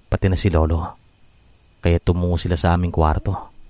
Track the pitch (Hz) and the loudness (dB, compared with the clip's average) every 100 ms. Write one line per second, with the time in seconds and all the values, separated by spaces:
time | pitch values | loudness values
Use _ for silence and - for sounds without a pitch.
0 | _ - 98 90 101 82 - 82 82 - | _ -2 0 0 2 2 2 -2 -6 -14
1 | _ _ _ _ _ _ _ _ 87 85 | _ _ _ _ _ _ _ _ 0 2
2 | - 87 87 87 - 85 87 85 87 82 | 2 0 0 0 -2 0 2 2 0 0
3 | 78 78 - 90 - - | 0 0 -2 -6 -10 -20